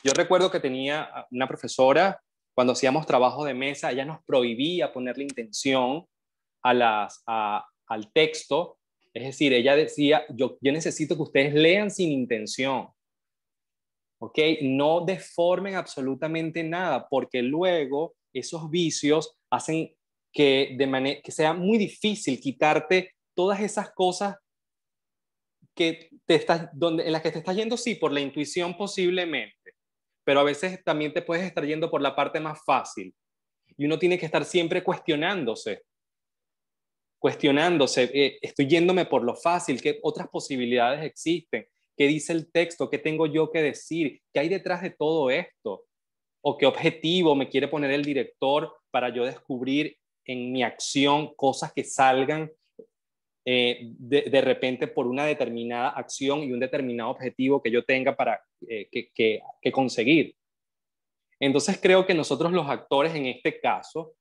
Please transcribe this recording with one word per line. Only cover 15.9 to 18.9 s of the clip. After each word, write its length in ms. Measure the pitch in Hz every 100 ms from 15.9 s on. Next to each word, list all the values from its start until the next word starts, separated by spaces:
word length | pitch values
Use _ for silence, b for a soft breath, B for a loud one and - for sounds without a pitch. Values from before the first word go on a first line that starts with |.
| - 131 131 156 160 160 165
nada, 440 | 160 175 180 127 -
porque 320 | 135 - 127
luego 760 | 123 151 185 170 131 139 165 _ _
esos 360 | 131 - 165 160
vicios 680 | 170 160